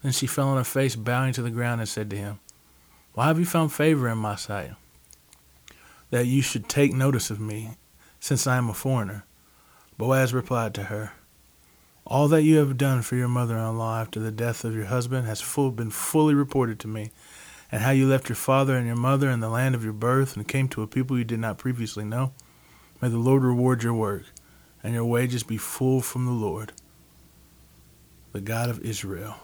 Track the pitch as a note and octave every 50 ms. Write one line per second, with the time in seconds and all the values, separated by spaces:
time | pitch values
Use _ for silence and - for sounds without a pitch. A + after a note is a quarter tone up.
0 | - C#3 B2 - - B2+ - - C#3 C#3 C3+ C3 B2 - - C3+ C3+ B2+ A2 A2+
1 | G#2+ A#2+ B2 B2+ C3+ C3 B2 C3 A#2+ A#2+ A2+ A#2 A#2+ A#2+ A#2+ A#2 A2 G#2 - G#2+
2 | G#2+ G#2 G2 G2+ G2+ G#2 G#2 G2+ _ - _ _ _ _ _ _ _ _ _ _
3 | _ _ _ A2 B2 D3+ D#3+ D#3+ F3 E3+ - E3+ D#3+ D3 - - D3 D#3+ D#3+ C#3+
4 | B2+ A#2 A2+ A2 G#2+ G#2+ G2+ G2+ - - G#2 G2+ D#2+ B1+ - _ _ _ _ _
5 | _ _ - _ _ _ - _ _ _ _ _ _ - - - - - - -
6 | _ _ - A#2+ B2 B2 C3 C#3 C3 - - A#2+ G2+ - - C#3+ C#3+ C#3+ - C3
7 | C3 C#3 C#3 A#2 - - A2 G#2 A2 G#2+ G#2+ A2 A2 A2 A#2 _ _ _ _ _
8 | _ _ _ _ - - C#3+ B2 - C3+ B2+ B2+ B2 A#2 G#2 - - C3+ C3+ B2
9 | G#2+ F#2+ G#2 G#2 - _ _ _ _ _ _ _ _ _ _ _ _ _ _ -
10 | A2+ B2+ C3 C3 C3 A#2+ B2 B2+ A#2 - B2+ A#2+ A2+ G#2+ G2+ G2+ G2+ - A2+ G#2+
11 | G#2+ G#2 - - _ _ _ _ _ _ _ _ _ _ _ _ _ _ _ _
12 | _ - - C3+ D3 D3 D#3+ D#3+ D3+ D#3 D#3+ D#3 D3 C3+ C3+ B2 C#3 C#3 C3+ B2
13 | A2 - B2 B2+ B2 B2 B2 B2 B2 A#2 A#2 A2+ A2+ A2+ A2+ A2+ A2+ A2+ A2+ A2+
14 | A2+ A2 - A2 A2 A2+ A2 G#2+ A#2 A#2+ A2+ - - A2+ A2 A2 G#2 G2 B2+ B2+
15 | A#2+ A#2+ C3 C3 B2 A2 G#2+ - - - - - C#3+ C3 A#2+ A2 A#2 A2 - -
16 | - - - D#3 D3+ D3+ D3 C#3+ C#3+ C3+ - C#3 B2+ A#2 A2 G#2+ - G#2+ A2 A2
17 | G#2 G#2+ _ _ - - - - - - - - - _ - A2 G#2 C3 C#3 C3+
18 | C3+ C3+ C3+ C3 C3 - A#2+ - - - C3 C3+ C3+ C3+ C3 B2+ A#2+ A#2 A#2 A#2+
19 | A#2+ C3 C3+ C3+ C#3+ C3+ B2+ A#2 A2+ A2 A2+ A#2+ C3 C3+ B2+ A#2+ A2+ A2 G#2+ G#2
20 | A2+ A#2+ B2+ C3 C3+ C3+ - G#2 G#2 - - C3+ C3+ C3 - - A2 G#2 - C3
21 | B2+ B2+ C3+ B2 A#2+ A2+ A#2+ A2 A2+ A2+ G2 - - C3 B2 A#2+ A2+ G#2 - G#2
22 | G#2+ G#2+ A2 B2 C3+ C3 - - - _ _ _ _ - - - - _ _ -
23 | - B2 A#2 A#2 A#2 C3 C3+ C#3 C3 B2+ B2 A#2+ B2 B2+ B2+ A#2+ A2+ A#2 A#2 A2+
24 | A2 G2+ G2+ F#2 - - - - _ _ - _ _ _ _ _ - G#2+ A#2+ A#2
25 | A#2 A#2+ A#2 A#2+ B2+ B2 B2 A#2+ A2 - A2+ A2 - - - - C3 C3 C3 C3
26 | B2 - - B2+ B2 B2 B2 A#2 G#2+ G2+ D#2+ - G#2+ - - - - _ _ _
27 | - _ _ - - _ _ _ - _ _ _ - _ _ _ - - - _
28 | - _ - - - - - G#2 G2 G2+ A2+ A2+ A#2+ B2 A2+ - - A2+ G#2+ G2+
29 | - G2 F#2 E2+ G2+ A2 G#2 -